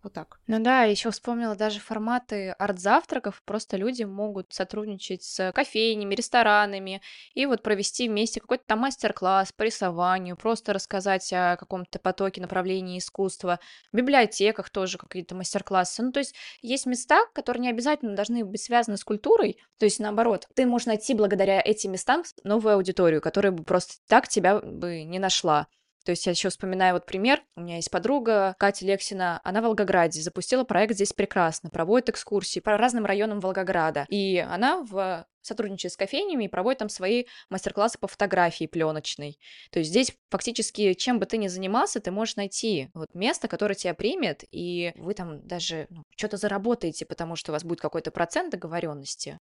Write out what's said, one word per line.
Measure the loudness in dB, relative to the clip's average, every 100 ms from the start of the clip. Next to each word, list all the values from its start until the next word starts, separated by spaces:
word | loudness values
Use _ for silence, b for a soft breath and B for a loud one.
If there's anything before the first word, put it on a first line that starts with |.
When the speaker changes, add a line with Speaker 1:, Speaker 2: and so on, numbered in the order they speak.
Speaker 1:
Вот | -14
так. | -14 -14 -12 -2
Speaker 2:
Ну | 2
да, | 4 6
еще | 6 4 -2
вспомнила | -4 -4 -4 -4
даже | -2 -2 -2
форматы | -6 -4 -2 -2 -2 -6 -6 -4
арт-завтраков. | -4 0 2 2 2 -4 -4 -8
Просто | -6 -6 -4 -4
люди | -2 -4
могут | -6 -6 -6 -6 -8
сотрудничать | -8 -6 -6 -8 -8 -10 -10
с | -8 -4 -2
кофейнями, | 0 0 0 2 0 -2
ресторанами | -4 2 4 6 6 4 -2 -8 -10 B B B
и | -2
вот | 0 0
провести | 2 0 -2 -2 0
вместе | 0 0 -4
какой-то | -4 -2 0
там | 0
мастер-класс | 0 0 -2 0 2 2 2
по | 0
рисованию, | -2 0 -2 0 0 0 -2 -4
просто | -2 0 -2
рассказать | -4 -2 -2 0 0 0
о | 0 2 0
каком-то | -4 -10 -8 -4
потоке, | -2 0 -2 -4
направлении | -4 -4 -2 -2 -4 -8
искусства. | -8 -2 -4 -2 -2 -2 B B B
В | 0
библиотеках | 4 6 6 4 2 0 -4
тоже | -4 -4 -6
какие-то | -10 -12 -10
мастер-классы. | -10 -6 -6 0 2 2 -2
Ну, | -2
то | -2
есть | -4 B B B
есть | -4 -2 -2
места, | -4 4 4 4
которые | -2 -4 -2
не | -2
обязательно | -2 0 0 -2
должны | -2 -2 -2
быть | -4 -6
связаны | 2 2 2 -2
с |
культурой. | -4 -2 4 6 4 -2 b _
То |
есть, | 2 2
наоборот, | 0 2 2 2 0
ты | 2 2
можешь | 2 0
найти | -2 0
благодаря | 2 4 4 4 4
этим | 2 0 -2
местам | -2 0 0
с-, | -2 -10
новую | -2 2 6
аудиторию, | 4 4 4 6 6
которая | 2 2 2
бы | 0
просто | 2 0 0 -10 4
так | 6 6
тебя | 4 4 4
бы | 0 -8 -8 -8
не | -8 -4
нашла. | 0 2 4 2 2 _ _ _
То | -4
есть | 0 0
я |
еще | 0 -2
вспоминаю | -4 -4 2 4
вот | 2 -2
пример. | 0 2 2 -2 -14
У |
меня | -10 -8
есть | -4
подруга | -2 0 0 2 2 2 2
Катя | 0 2 0
Лексина, | 0 -2 -4 -4 -4
она | -4 0
в |
Волгограде, | 2 2 4 4 4 0
запустила | -6 -8 0 0
проект | 2 2 2
"Здесь | 2 0
прекрасно", | 0 0 2 0 0 -8
проводит | -4 2 2 2
экскурсии | -4 -4 -4 -2 -4
по | 0 2
разным | 2 2
районам | 0 0 0 -2
Волгограда. | -2 -2 0 0 0 0 -2
И | -2 0 0
она | 0 0 0 0
в | -4 -4 -4 -4 -10 _
сотрудничает | -8 -6 -6 -6 -8
с | -6
кофейнями | -4 -2 -2 -2
и | -2
проводит | -2 0 0
там | -4
свои | -4 0 0 -2 B -10
мастер-классы | -6 -4 0 0 0
по | -8
фотографии | -2 0 2 2 0 -4
пленочной. | -2 -2 -2 -6 -8 -12 -14 B B B
То | -2
есть | 2
здесь | 2 2 -2 _
фактически, | -4 -2 -4 -4 2 2
чем | 2 0 0
бы | 0
ты | -2
ни | -2
занимался, | -4 -2 0 0 -2
ты | -4
можешь | -4 -4 -4
найти | -6 -4 -2 -2 -4
вот | -10 -14
место, | -4 -2 -2 -4
которое | -2 -2
тебя | -2 -4
примет, | -2 -2 0 -2 -4 -10
и | -8 -6 -4 -6 -6
вы | -8
там | -8 -8 -12 -10
даже, | -8 -6 -6 -10
ну, | -16 -18 -8
че-то | -6 -4
заработаете, | -2 0 0 0 -2 -6 -8
потому | -8 -8
что | -8 -6
у |
вас | -6
будет | -4 -4
какой-то | -4 -4 -4
процент | -4 -2 -2 -4
договоренности, | -6 -6 -6 -6 -8 -12 -12 -12 -14